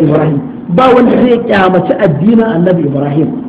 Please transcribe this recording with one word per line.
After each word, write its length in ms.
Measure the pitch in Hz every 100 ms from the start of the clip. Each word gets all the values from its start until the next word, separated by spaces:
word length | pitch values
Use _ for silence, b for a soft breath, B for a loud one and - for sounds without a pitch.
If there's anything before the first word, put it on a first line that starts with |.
Ibrahim," 360 | 156 151 156 139 - - -
ba 160 | 175 254
wanda 260 | 247 226 208
zai 220 | 247 233
kyamaci 540 | - 202 185 185 - -
addinin 460 | 196 139 202 226
Annabi 400 | 220 165 180 170 143
Ibrahim, 420 | 139 143 151 143 -